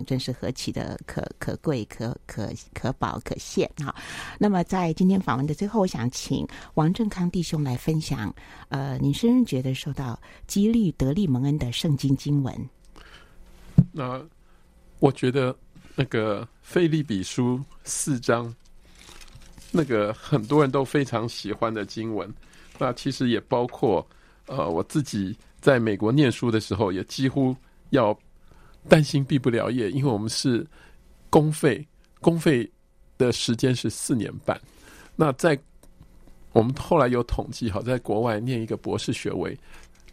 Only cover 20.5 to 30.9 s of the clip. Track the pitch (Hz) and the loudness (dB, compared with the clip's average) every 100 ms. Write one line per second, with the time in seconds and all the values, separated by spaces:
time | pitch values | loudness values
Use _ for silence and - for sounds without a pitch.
20.5 | 151 135 139 131 147 135 113 117 - 98 | 4 4 2 2 0 0 -2 -4 -6 -8
21.5 | 104 113 110 98 110 113 104 95 - - | -2 -2 -2 -6 -6 -6 -6 -6 -12 -20
22.5 | - - - 131 123 139 - 123 107 - | -20 -20 -4 -4 -2 -6 -2 0 0 0
23.5 | 123 123 - 127 85 - - - _ - | 0 0 0 2 2 0 -14 -20 _ -8
24.5 | 135 80 85 - 160 135 107 95 113 - | -4 -2 -2 -2 -2 -2 -4 -4 -8 -16
25.5 | - 147 127 110 98 107 139 131 - 123 | 0 4 4 2 0 2 4 4 2 0
26.5 | 110 - 101 101 92 - - 131 139 127 | 0 0 0 0 0 -6 -2 -2 2 0
27.5 | 131 - - - 135 107 110 - - - | -2 -10 -20 0 2 4 0 -8 -20 -20
28.5 | - - - - 165 147 143 135 139 120 | -20 -20 -20 6 6 6 0 0 0 2
29.5 | 117 101 123 101 135 139 101 110 - 135 | 2 0 0 0 0 0 0 -2 -2 0
30.5 | 117 - - - | 0 -2 -12 -20